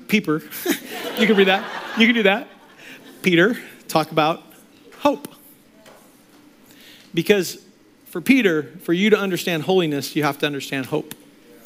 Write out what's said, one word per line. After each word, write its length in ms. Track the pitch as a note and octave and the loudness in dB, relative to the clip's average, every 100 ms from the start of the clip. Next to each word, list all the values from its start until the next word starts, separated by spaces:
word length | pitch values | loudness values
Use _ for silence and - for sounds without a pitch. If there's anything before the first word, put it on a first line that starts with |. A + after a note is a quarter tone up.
| - | -2
Peter. 340 | G#3+ - D3+ - | 0 0 -4 -6
<laughs> 40 | - F4 - - - - - | -8 -4 -4 -6 -12 -8 0
You 80 | A3 | 2
can 80 | G3 | 4
read 120 | F#3+ | 4
that. 180 | G3 A3 - - A3 | 2 -2 -12 -6 0
You 80 | A3+ | 2
can 100 | A#3 | 4
do 80 | |
that. 240 | F#3+ G#3 D4 - - - - - - - | 2 0 -4 -18 -20 -20 -20 -20 -20 -6
Peter, 360 | F#3 E3+ G3+ A#3 - - - | 0 4 4 0 -10 -20 -4
talk 220 | D#3+ D3+ | -2 -2
about 300 | D#3+ D#3 - - - - _ - - | 0 0 -2 -10 -20 -20 _ -20 -2
hope. 280 | D4 - - - - - _ _ - - - _ _ - _ _ - - - - - | -2 -2 -6 -20 -20 -20 _ _ -20 -20 -20 _ _ -20 _ _ -20 -20 -20 -20 -10
Because 480 | E3 E3 G#3 E3 - - _ _ _ - | -2 2 2 0 -8 -18 _ _ _ -16
for 160 | F3 | -4
Peter, 420 | D3+ C4+ G3 D#3 C3 E3+ | 2 4 4 2 -4 -6
for 100 | - | -2
you 160 | F3 G#3+ | 2 4
to 80 | G3 | 2
understand 440 | G3 E3+ F#3+ E3 | 2 -4 -2 -4
holiness, 520 | D#3 F#3+ D#3+ C#3+ C3 D3+ | 0 0 0 -2 -4 -2
you 80 | |
have 140 | C#3+ C#3 | -2 -2
to 60 | D3 | -4
understand 400 | C#3 - C#3 B2 | -4 -8 -8 -6
hope. 280 | D3 - - - _ - - | -6 -8 -16 -20 _ -20 -20